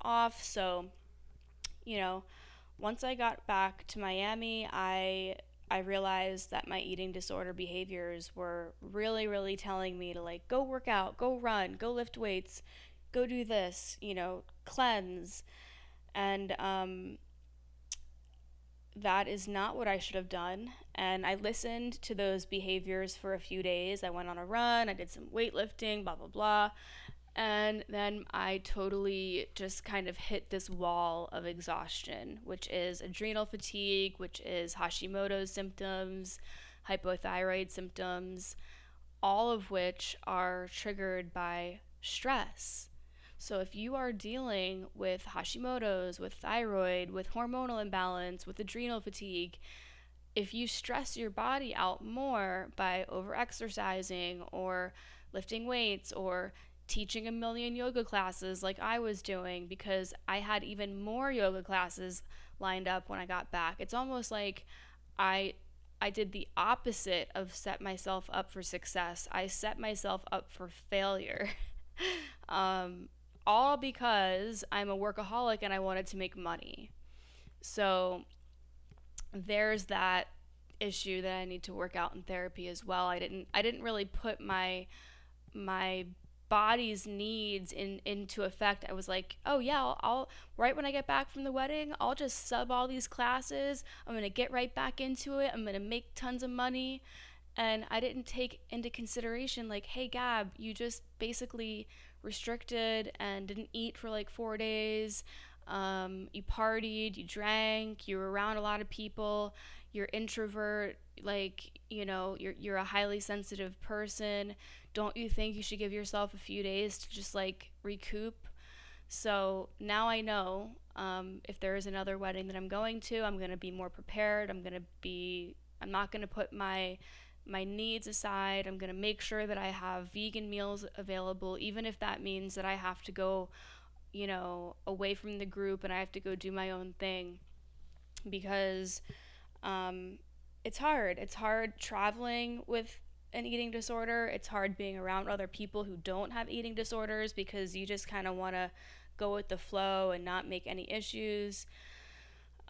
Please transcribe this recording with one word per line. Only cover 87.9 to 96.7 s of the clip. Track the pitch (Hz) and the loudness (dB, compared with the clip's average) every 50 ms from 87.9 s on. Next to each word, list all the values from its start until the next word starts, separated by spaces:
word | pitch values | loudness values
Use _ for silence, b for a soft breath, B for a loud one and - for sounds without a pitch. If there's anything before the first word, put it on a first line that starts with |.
| 196 190 - | -4 -4 -2
into | 202 202 202 202 190 - 214 196 | -2 -2 -2 -4 -4 -2 0 0
effect. | 196 196 - 214 202 202 - - - | 0 2 4 4 4 4 2 -2 -4
I | 190 | -4
was | 190 190 | -4 -2
like, | - 185 190 185 - - - - | 0 0 -2 -2 -4 -8 -2 2
"Oh | - 285 269 | 4 4 4
yeah, | 240 262 302 277 | 4 4 4 4
I'll, | 254 127 262 - | 4 2 2 2
I'll, | - 220 240 262 262 B B B B B - | 2 2 2 2 0 B B B B B 2
right | - 233 254 262 | 4 4 6 6
when | 302 277 | 4 2
I | 277 | 2
get | 277 277 277 | 0 0 2
back | - 277 269 277 - | 4 4 4 4 2
from | - 277 269 | -2 -2 -2
the | 269 | 0
wedding, | 254 262 262 285 302 302 302 294 302 - | 2 2 2 2 2 0 0 -2 0 2
I'll | - 240 269 | 2 2 2
just | - 285 254 - - - | 2 0 0 0 0 0
sub | - 247 240 247 247 | 2 2 2 2 4
all | 254 247 254 | 4 2 2
these | 254 262 262 240 | 2 0 -2 -2
classes. | - - - 240 247 254 262 254 - 285 277 277 277 277 262 B B B B B | -2 0 2 4 4 4 2 0 -2 0 0 0 0 0 -2 B B B B B
I'm | - 233 | -4 -2
gonna | 220 208 202 | 0 0 0
get | 196 240 247 - | 2 2 0 2
right | 262 247 247 247 - | 2 2 2 2 2
back | 262 262 262 - - | 2 2 2 0 0
into | 269 262 262 - - 285 277 277 | 0 0 0 -2 -2 0 2 4
it. | 277 269 - | 4 2 2
I'm | 233 220 | 0 -2
gonna | 208 196 196 | -2 -2 -2
make | 202 214 233 240 240 - - | 0 0 -2 -2 -2 -6 -6
tons | - 262 247 254 240 254 | -4 -2 -2 0 0 -2
of | 254 | -2
money." | 247 247 247 254 | 0 2 2 2